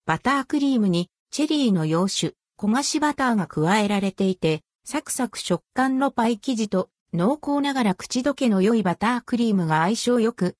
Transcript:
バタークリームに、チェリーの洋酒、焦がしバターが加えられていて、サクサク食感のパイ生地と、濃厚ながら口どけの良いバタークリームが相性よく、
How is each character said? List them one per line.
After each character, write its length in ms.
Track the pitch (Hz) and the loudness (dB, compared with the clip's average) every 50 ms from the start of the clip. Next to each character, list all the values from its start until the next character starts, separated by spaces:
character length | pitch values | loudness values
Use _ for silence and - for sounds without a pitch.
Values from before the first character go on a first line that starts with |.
| _ | _
バ 120 | - 160 - | -4 -4 -2
タ 220 | - 233 277 269 | 0 0 0 0
ー 40 | 254 | -2
ク 140 | - 302 285 | -2 -2 0
リ 180 | 285 277 262 | 2 2 2
ー 40 | 226 | 2
ム 80 | 208 190 | 2 2
に、 220 | 170 175 175 - _ _ _ _ | 2 0 -2 -4 _ _ _ _
チ 140 | - - 302 | -4 -4 -2
ェ 20 | |
リ 220 | 302 311 294 269 220 | 0 0 0 2 2
ー 40 | |
の 140 | 185 165 156 | 2 2 2
洋 220 | 156 160 170 190 190 | 0 0 0 0 0
酒、 260 | - - 170 156 - _ _ _ _ - | -2 -2 -4 -4 -6 _ _ _ _ -4
焦 120 | - 208 | -2 0
が 120 | 220 269 | 0 0
し 180 | 277 - - 294 | 0 -2 -2 0
バ 140 | 302 294 285 | 0 0 0
タ 180 | - 262 247 | 0 0 2
ー 40 | 233 | 2
が 100 | 208 165 | 0 0
加 340 | - - 156 156 175 202 220 | -2 -2 -2 0 2 2 2
え 60 | 208 202 | 2 0
ら 120 | 208 196 | 0 -2
れ 120 | 196 196 | -2 -2
て 160 | - - 196 190 | -2 0 0 0
い 80 | 180 | 0
て、 260 | - - 160 156 151 - _ _ _ _ | 0 0 0 -2 -2 -6 _ _ _ _
サ 180 | - - 311 | -8 -8 -8
ク 100 | - - | -6 -6
サ 160 | - - 247 208 | -4 -4 -4 -4
ク 100 | - - | -6 -10
食 240 | - - 175 - - _ _ | -4 -4 -4 -4 -4 _ _
感 240 | 254 262 262 262 262 | -2 0 0 0 0
の 120 | 285 262 | 0 0
パ 180 | - 247 226 233 | 0 0 0 0
イ 100 | 240 202 | -2 -2
生 180 | - 269 240 | -4 -4 -2
地 120 | 214 220 208 | -2 -2 -2
と、 200 | - 180 - - _ _ _ _ - | -2 -2 -4 -4 _ _ _ _ -2
濃 240 | 170 175 233 302 - | 0 0 0 0 -2
厚 180 | - 285 285 285 | -2 -2 -2 0
な 140 | 277 285 269 | 0 0 0
が 80 | 262 | 0
ら 120 | 226 202 180 | 0 0 0
口 280 | - - - - 254 | -2 -6 -6 -4 -2
ど 100 | 247 294 | 0 -2
け 160 | 277 - 269 233 | 0 0 0 2
の 140 | 202 190 | 2 2
良 120 | 185 220 226 | 2 2 2
い 80 | 226 | 2
バ 140 | 196 180 165 | 2 0 -2
タ 220 | - 202 233 247 240 | 0 -2 -2 -2 -2
ー 20 | |
ク 160 | - - 247 | -4 -4 -2
リ 160 | 233 240 226 | 0 0 2
ー 20 | 202 | 2
ム 120 | 185 170 | 2 2
が 160 | 156 156 156 | 2 2 2
相 140 | 165 190 233 | 2 2 0
性 240 | - - 240 247 240 | 0 0 0 2 2
よ 120 | 220 233 | 2 0
く、 240 | - - 180 175 - | 0 -2 -2 -2 -2